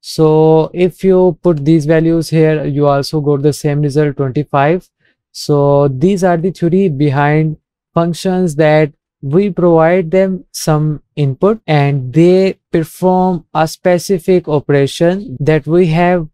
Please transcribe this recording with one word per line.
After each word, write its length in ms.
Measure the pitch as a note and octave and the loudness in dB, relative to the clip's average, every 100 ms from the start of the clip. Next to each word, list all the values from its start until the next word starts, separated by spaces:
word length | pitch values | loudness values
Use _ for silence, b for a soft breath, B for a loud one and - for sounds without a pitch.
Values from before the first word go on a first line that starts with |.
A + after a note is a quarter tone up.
So 680 | - - D#3+ D#3 D#3+ D#3+ D#3 | -14 -2 2 4 4 2 0
if 300 | E3 F#3 - | -2 -4 -2
you 340 | F#3+ F#3 F#3 E3 | 0 2 2 0
put 220 | F3 D#3 | -2 -2
these 200 | C#3 E3 | 2 0
values 440 | D3 E3 D#3+ E3 D#3 | 2 0 2 -2 -2
here, 360 | D#3+ D#3 D#3 | 0 2 0
you 220 | D3 C#3+ C#3+ | -2 -2 0
also 340 | C#3 C#3 D#3 | 0 -2 -4
got 220 | D3 D3 | -2 0
the 100 | D3 | 0
same 280 | C#3 D#3 D3 | -2 -2 -2
result, 380 | D3 C3+ D3+ C#3 | -2 0 -2 -2
twenty-five. 680 | C#3 B2+ D3 C#3+ C#3 F3+ - _ _ _ _ | -4 -4 -4 -2 0 -2 -6 _ _ _ _
So 560 | - - D3 C#3+ C#3+ C#3+ | -18 -2 0 2 2 0
these 340 | C3 E3+ G3+ | 0 0 0
are 140 | F#3 F3 | 0 0
the 160 | F3 | -2
theory 380 | E3 E3+ F3+ G3 | -2 -2 0 0
behind 680 | C3+ D3 C3+ C#3+ D3+ D#3 D#3 _ _ _ | 0 -2 0 0 0 0 -4 _ _ _
functions, 640 | - E3+ E3 G3 F#3 F#3 | -4 -2 -2 -4 -2 -2
that 380 | C#3+ D#3 D3+ D#3 _ _ _ | 0 2 2 0 _ _ _
we 300 | C#3 D#3 G3+ | -2 0 0
provide 640 | F3+ F3 E3 D#3+ F#3 E3+ | 0 2 4 2 0 0
them 320 | F#3 F#3+ F#3 - | 0 0 -2 -10
some 500 | - - D#3 D3+ D3+ _ - | -10 -2 0 0 -4 _ -4
input 440 | C#3+ C3 F#3+ A3 - | -4 0 -2 -2 -2
and 460 | D3+ C#3+ C#3+ B2+ | 0 0 -2 -2
they 440 | C3 E3+ F#3 F#3+ F#3 _ | 2 4 4 0 -4 _
perform 720 | E3+ D#3+ - F3+ F#3 F#3 F3+ - | -4 -4 -4 0 0 0 -2 -6
a 140 | D#3+ D#3+ | -4 -4
specific 800 | - F#3 F3+ - G3 - F#3 E3+ | -2 -2 -2 0 -4 0 -2 0
operation 880 | D3+ - C#3+ C#3 - E3+ F#3+ G#3+ B2+ | -4 0 0 0 0 -2 -2 -8 -6
that 260 | C#3+ D#3 D3+ | 0 0 0
we 220 | E3+ F3+ | 0 2
have 400 | D#3+ F3 F3+ D#3 | 2 0 0 -4